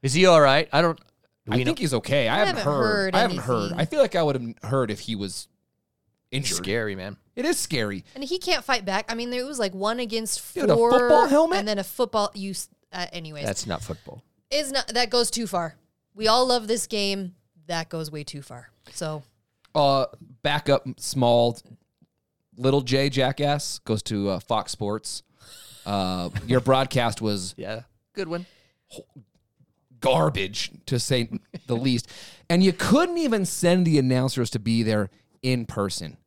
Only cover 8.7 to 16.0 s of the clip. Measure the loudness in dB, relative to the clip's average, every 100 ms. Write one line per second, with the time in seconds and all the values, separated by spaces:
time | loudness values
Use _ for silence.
8.7 | -4 -2 -6 -4 -8 -6 -6 -8 -4 -4
9.7 | -2 -4 -4 -4 -6 -6 -8 -8 -4 2
10.7 | 4 6 4 6 6 6 4 4 2 -2
11.7 | -4 -6 -4 -2 0 -2 -4 -8 -8 -12
12.7 | _ _ -10 -10 -10 -12 -8 -6 -6 -6
13.7 | -6 -6 -12 -12 -20 _ _ _ -4 -2
14.7 | -4 -2 -2 0 0 0 -2 -4 -4 -6
15.7 | -10 _ _